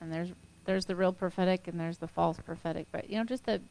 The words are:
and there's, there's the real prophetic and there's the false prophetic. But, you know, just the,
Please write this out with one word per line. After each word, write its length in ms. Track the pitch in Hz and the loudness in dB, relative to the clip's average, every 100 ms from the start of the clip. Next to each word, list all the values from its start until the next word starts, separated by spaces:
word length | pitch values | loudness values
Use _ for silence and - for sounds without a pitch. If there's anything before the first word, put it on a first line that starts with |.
and 100 | 160 | -6
there's, 180 | 160 175 180 - - | -4 -4 -8 -18 -6
there's 220 | - 190 190 | 0 0 0
the 100 | 180 | 2
real 160 | 190 | 2
prophetic 540 | 185 185 - 185 185 175 | 2 0 2 4 4 0
and 100 | 170 | -4
there's 180 | 165 165 | -4 -4
the 100 | 165 | -4
false 300 | - 170 160 | 2 2 2
prophetic. 480 | - 165 170 160 160 | -6 -6 -4 -4 -4
But, 180 | 175 - | -8 -4
you 60 | 214 | -2
know, 60 | |
just 200 | 226 254 | -2 -2
the, 160 | - 202 185 | 0 -2 -2